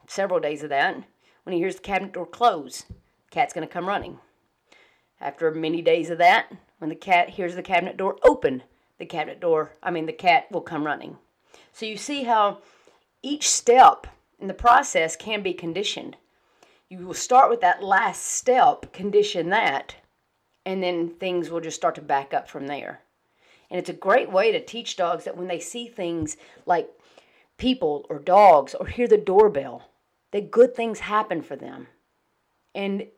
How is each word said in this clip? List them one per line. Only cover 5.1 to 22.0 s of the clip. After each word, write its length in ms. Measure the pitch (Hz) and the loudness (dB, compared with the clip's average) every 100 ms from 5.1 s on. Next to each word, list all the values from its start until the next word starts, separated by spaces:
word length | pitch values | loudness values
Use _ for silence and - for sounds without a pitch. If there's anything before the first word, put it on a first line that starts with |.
| - | -12
After 300 | 143 - 160 | -12 -4 -4
many 320 | 160 160 170 | -2 -4 -2
days 260 | 165 170 160 | 2 0 0
of 80 | 170 | 4
that, 340 | 175 214 - 196 _ - | 6 6 0 -12 _ -12
when 100 | 156 | -10
the 60 | 156 | -6
cat 340 | 190 175 175 | 0 2 2
hears 240 | 196 175 | -4 -8
the 80 | 175 | -8
cabinet 360 | 175 175 180 - | -2 -2 -2 -4
door 200 | 190 196 | -4 4
open, 400 | - - 139 127 - _ _ - | 4 4 -2 -4 -12 _ _ -18
the 80 | 165 | -12
cabinet 340 | 165 156 - | -8 -8 -4
door, 340 | 175 156 151 - | -2 0 -2 -8
I 80 | 180 | -8
mean, 160 | 170 160 | -6 -6
the 60 | |
cat 340 | 160 185 160 - | -4 2 2 0
will 100 | 180 | -10
come 260 | - 156 151 | -8 -6 -6
running. 300 | 143 127 147 _ _ _ - _ | -6 -10 -20 _ _ _ -20 _
So 140 | - 220 | -14 -12
you 120 | 202 | -10
see 260 | - 285 | -8 -6
how 360 | 247 220 202 190 _ _ _ _ _ _ | 0 2 2 -2 _ _ _ _ _ _
each 260 | 269 294 - | -10 -6 -2
step 600 | - - 247 190 - - - _ - | 0 4 8 8 6 -6 -20 _ -14
in 80 | 190 | -10
the 80 | 190 | 0
process 600 | 240 254 262 180 160 - | 4 4 4 -2 -2 -6
can 280 | 208 214 | -8 -6
be 100 | 190 | -6
conditioned. 640 | 175 170 170 - - - - _ _ _ _ _ _ - | -6 -8 -6 -6 -8 -12 -18 _ _ _ _ _ _ -20
You 160 | 185 180 | -16 -12
will 80 | |
start 380 | 160 - 247 269 | -8 4 6 6
with 100 | 233 | 4
that 220 | 180 170 | 2 0
last 400 | 190 196 214 170 | 0 2 0 -4
step, 680 | - - - 254 160 - - | -8 -4 2 4 4 2 -4
condition 580 | - 196 202 208 180 165 | -10 0 2 2 -2 -2
that, 480 | 208 185 139 - - _ _ _ _ _ _ 185 | 0 0 -2 -8 -20 _ _ _ _ _ _ -8
and 160 | 190 | -4
then 280 | 180 175 170 | -2 -2 -4
things 420 | - 190 180 160 | -6 -4 -4 -4
will 100 | 165 | -8
just 160 | 160 - | -8 -4
start 160 | 170 | -4
to 60 | 160 | -4